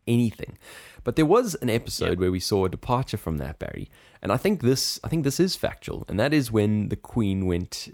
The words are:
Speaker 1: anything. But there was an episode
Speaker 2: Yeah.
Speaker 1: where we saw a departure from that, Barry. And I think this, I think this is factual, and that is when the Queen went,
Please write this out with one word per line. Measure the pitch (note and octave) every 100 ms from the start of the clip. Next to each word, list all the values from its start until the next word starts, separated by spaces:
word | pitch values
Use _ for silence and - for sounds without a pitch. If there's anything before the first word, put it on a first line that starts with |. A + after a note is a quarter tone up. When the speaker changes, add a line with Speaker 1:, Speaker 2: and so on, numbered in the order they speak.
| -
Speaker 1:
anything. | A#2 A#2 - - - - - - -
But | B2 D#3
there | D#3
was | A3+ A#3+ -
an | B2
episode | A#2 - - E2+ F2+
Speaker 2:
Yeah. |
Speaker 1:
where | F#2
we | F#2
saw | - G2+ F#2+
a |
departure | - - B2 C3+ G#2+
from | E2+ D2+
that, | C2+ -
Barry. | - G1+ G1+ - - -
And | G2
I | G#2+
think | G3 F#3+
this, | A#2+ C3+ - -
I | A#2
think | D#3+
this | C#3 D3
is | F#3 -
factual, | - - - - -
and | F#2
that | C#3
is | D3+ A#2+
when | A2 G#2 G#2+ G2+
the | G#2
Queen | - B2 G2+ F#2+ F#2
went, | F2 F#2 - -